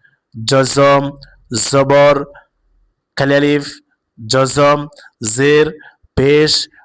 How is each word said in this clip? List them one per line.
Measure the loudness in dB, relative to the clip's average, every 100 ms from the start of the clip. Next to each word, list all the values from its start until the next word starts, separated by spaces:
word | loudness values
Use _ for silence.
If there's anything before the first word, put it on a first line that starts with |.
| _ _ _ -14
জজম, | -2 -2 0 2 2 2 -2 -10 -20 _ _ -6 -2
জবর, | 0 2 4 4 2 -4 -16 _ _ _ _ _ _ _ -6
খালি | -2 0
আলিফ, | 0 -2 -4 -16 _ _ _ _
জজম, | -4 -2 0 2 2 0 -4 -16 -20 _ -6 -2
জের, | 2 2 0 -4 -20 _ _ -2
পেশ, | 0 2 0 -2 -6 _